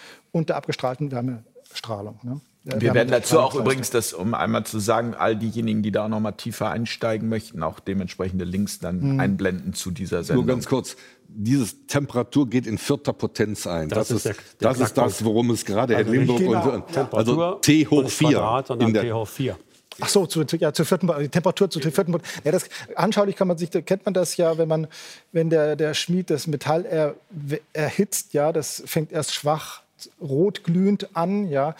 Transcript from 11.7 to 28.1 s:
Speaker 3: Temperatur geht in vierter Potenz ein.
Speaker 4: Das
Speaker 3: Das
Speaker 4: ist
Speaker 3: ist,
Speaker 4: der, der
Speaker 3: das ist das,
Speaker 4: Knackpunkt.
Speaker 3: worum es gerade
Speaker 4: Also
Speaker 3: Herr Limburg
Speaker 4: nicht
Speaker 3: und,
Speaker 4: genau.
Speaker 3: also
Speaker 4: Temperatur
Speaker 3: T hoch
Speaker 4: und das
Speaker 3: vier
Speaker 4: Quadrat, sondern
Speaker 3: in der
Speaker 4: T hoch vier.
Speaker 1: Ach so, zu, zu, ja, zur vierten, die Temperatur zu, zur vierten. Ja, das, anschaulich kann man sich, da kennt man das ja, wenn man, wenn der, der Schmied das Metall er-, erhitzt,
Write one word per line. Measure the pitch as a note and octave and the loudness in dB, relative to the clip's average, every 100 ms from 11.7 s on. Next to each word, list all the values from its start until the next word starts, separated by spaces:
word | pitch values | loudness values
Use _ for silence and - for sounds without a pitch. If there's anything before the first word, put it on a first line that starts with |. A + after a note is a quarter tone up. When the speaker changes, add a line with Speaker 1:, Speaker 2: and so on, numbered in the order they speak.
| - - | -6 -2
Speaker 3:
Temperatur | C#3+ C#3+ B2 A#2 C#3+ B2+ | -2 0 -2 0 2 2
geht | B2 A2+ | 0 -2
in | G#2 | -4
vierter | - C#3+ - | -2 -2 -2
Potenz | - A2 - G#2+ G2+ G2 | -4 -4 0 -2 -2 -4
ein. | E2+ D#2 | -2 0
Speaker 4:
Das | G#2+ A2 | -2 0
Speaker 3:
Das | |
Speaker 4:
ist | A2+ | 0
Speaker 3:
ist, | |
Speaker 4:
der, | A2+ | -2
der | G2+ - - A2 | -6 -12 0 2
Speaker 3:
das | |
ist | B2+ | 2
das, | B2+ | 0
Speaker 4:
Knackpunkt. | C#3 A#2+ G2 | 2 0 2
Speaker 3:
worum | A2 A2 A#2+ | 2 4 2
es | A2 - | 0 0
gerade | G2+ B2 | 0 2
Speaker 4:
Also | A2+ G#2 | 2 4
Speaker 3:
Herr | B2+ | 4
Limburg | B2+ A#2+ | 4 4
Speaker 4:
nicht | F#3+ | 4
Speaker 3:
und, | A2 | 4
Speaker 4:
genau. | C3+ A2+ - C3 B2+ | 2 -2 -4 -2 0
Speaker 3:
also | A2 A2+ | 2 2
Speaker 4:
Temperatur | D3+ E3+ G#3 | 2 0 0
Speaker 3:
T | - D#3 C#3+ | 4 6 6
hoch | D3 | 4
Speaker 4:
und | |
das | C3 | 2
Speaker 3:
vier | - D3+ | 2 4
Speaker 4:
Quadrat, | A2 G#2 B2+ C3 | 4 2 -2 -2
sondern | A#2+ A2+ | 0 2
Speaker 3:
in | |
der | G#2+ | 2
Speaker 4:
T | A#2 | 0
hoch | A2+ G#2+ | -2 -6
vier. | - B2+ F#2 _ _ - - | -4 -6 -6 _ _ -20 -8
Speaker 1:
Ach | - | 2
so, | G3+ E3 | 2 2
zu, | E3 | 0
zu, | D3 E3 | 0 0
ja, | D#3 | 0
zur | - | 0
vierten, | D#3+ F#3 E3+ D3 | 0 2 2 0
die | D3 | 0
Temperatur | F3 F3+ - G3 | 0 0 2 0
zu, | D#3 | 0
zur | D3+ | -2
vierten. | F3 F#3 E3 - D#3+ | 0 0 -2 -4 -4
Ja, | D3 | 0
das, | F3 - - - - | 0 -2 -14 -10 -2
anschaulich | F#3 G#3 G3+ | 0 2 0
kann | - F#3 | 0 0
man | E3 | 0
sich, | E3+ | -2
da | F3+ | -4
kennt | D#3 F#3+ | -2 -2
man | G#3 | 0
das | F#3 E3+ - | 0 0 0
ja, | E3 D#3+ | 0 2
wenn | D#3+ | 0
man, | D#3+ D#3 - - - _ | 0 -2 -10 -20 -20 _
wenn | E3+ E3 | 0 2
der, | D#3+ D3+ | 4 2
der | D3+ D#3 | 2 0
Schmied | D3+ - F3+ F3+ | -2 0 0 0
das | D3+ - | -2 0
Metall | C#3+ C#3 E3 | -4 0 -2
er-, | A3 D#3+ D3+ - _ E3+ C#3+ D3+ _ | 0 0 0 -4 _ -12 -8 -8 _
erhitzt, | D#3 D3 - G3+ | -4 -4 0 0